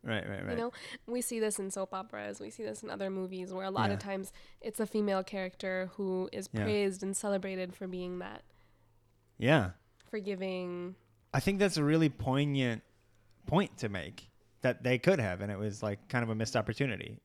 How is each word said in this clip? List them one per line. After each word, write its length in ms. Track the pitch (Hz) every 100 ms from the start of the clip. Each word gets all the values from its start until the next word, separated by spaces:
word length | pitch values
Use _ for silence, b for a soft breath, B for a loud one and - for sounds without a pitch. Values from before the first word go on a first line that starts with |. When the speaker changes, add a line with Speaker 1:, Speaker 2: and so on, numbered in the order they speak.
Speaker 1:
Right, 240 | - 107 104
right, 160 | 98
right. 80 | 98
Speaker 2:
You 60 | -
know, 140 | 240 - B B -
we 160 | 247
see 180 | 240 226
this 200 | 214 208
in 100 | 190
soap 240 | 196 190
operas, 460 | 190 220 214 208 202
we 100 | 208
see 140 | 226
this 180 | 214 214
in 80 | 214
other 220 | 196 190
movies 420 | 190 185 185 185
where 120 | 185 190
a 60 |
lot 200 | 202 202
of 80 | 101
Speaker 1:
Yeah. 60 | 202
Speaker 2:
times 220 | 196 190 - b b
it's 180 | 214 220
a 80 | 214
female 360 | 214 208 190
character 680 | 190 196 185 - 190 185 185 -
who 320 | 190 185 185
is 180 | - 190
Speaker 1:
Yeah. 100 | 110
Speaker 2:
praised 400 | 214 208 196 190
and 120 | 190 196
celebrated 600 | 208 196 190 185 180 180
for 120 | 185
being 300 | 180 180 180
that 240 | 180 - - - - _ _ _ _ _ _ -
Speaker 1:
Yeah. 340 | 117 156 92 - _ _ -
Speaker 2:
forgiving. 840 | 214 196 185 190 180 180 175 180 185 _ _ _
Speaker 1:
I 60 | 139
think 200 | 196 196
that's 180 | 202 160
a 60 |
really 260 | 147 160 156
poignant 720 | - 131 135 147 139 127 113 - _ _ _ _ _ -
point 300 | 185 196 -
to 100 | 110
make 380 | 98 76 - - _ _ _
that 220 | 127 -
they 160 | 123 127
could 200 | 175 185
have, 220 | 104 90
and 100 | 101
it 60 | 98
was, 240 | 104 101
like, 260 | 107 101 -
kind 140 | 123
of 60 | 113
a 60 | 110
missed 200 | 113 117
opportunity. 640 | 113 110 139 92 - 110